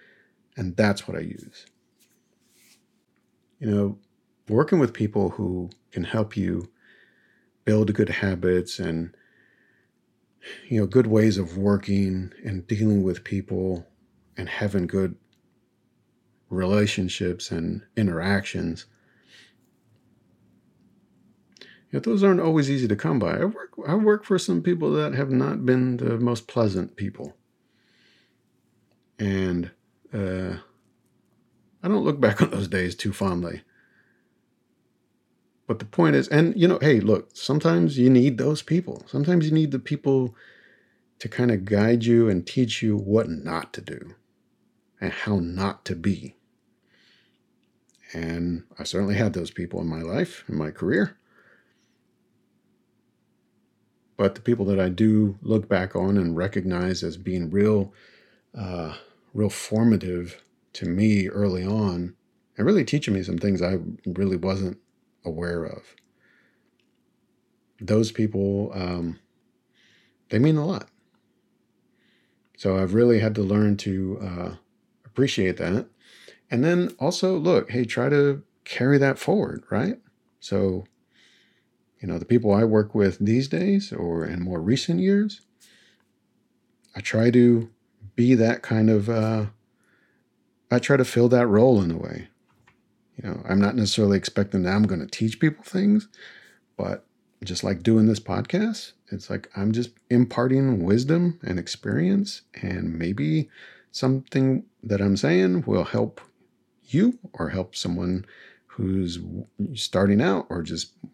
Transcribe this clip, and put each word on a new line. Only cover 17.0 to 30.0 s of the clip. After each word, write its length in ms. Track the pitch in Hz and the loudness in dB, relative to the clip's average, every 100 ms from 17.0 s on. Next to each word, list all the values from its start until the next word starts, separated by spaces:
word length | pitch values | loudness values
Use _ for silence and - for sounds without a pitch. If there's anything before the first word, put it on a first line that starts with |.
| 92 - 90 87 - | -4 -4 -4 -6 -8
and 320 | 85 85 87 - - | -6 -6 -6 -8 -2
interactions. 920 | 101 82 92 98 - - 165 - - _ _ _ _ - _ _ _ _ _ _ _ _ _ _ _ _ _ _ _ _ _ _ _ _ _ _ - - _ | -2 0 -2 -2 -2 -6 -6 -8 -14 _ _ _ _ -20 _ _ _ _ _ _ _ _ _ _ _ _ _ _ _ _ _ _ _ _ _ _ -20 -20 _
You 80 | 139 | -6
know, 20 | |
those 220 | 220 214 | -2 2
aren't 180 | 196 180 | 4 4
always 280 | 165 160 139 | 4 2 2
easy 180 | 139 120 | 0 0
to 80 | 104 | 0
come 220 | 160 143 | 0 0
by. 220 | 87 82 | 0 0
I 60 | 190 | -2
work, 280 | 220 - - - | -4 -12 -12 -2
I 80 | 190 | 2
work 280 | 214 208 | 2 2
for 140 | - 185 | 2 -2
some 240 | - 175 | 0 -2
people 300 | 170 175 147 | 0 0 0
that 240 | 151 151 135 | 0 0 -2
have 160 | 139 | 0
not 340 | 131 139 147 127 | 0 0 -2 2
been 320 | 127 127 123 | 2 2 -2
the 220 | 120 117 | -2 0
most 280 | 120 117 - | 0 -2 -4
pleasant 480 | - 110 95 85 - | 0 2 0 -4 -6
people. 400 | 98 - - - _ _ _ _ _ _ _ _ _ _ _ _ _ _ _ _ _ - | -8 -8 -14 -16 _ _ _ _ _ _ _ _ _ _ _ _ _ _ _ _ _ -6
And, 540 | 98 98 92 87 87 - _ _ | -2 0 0 -2 -6 -12 _ _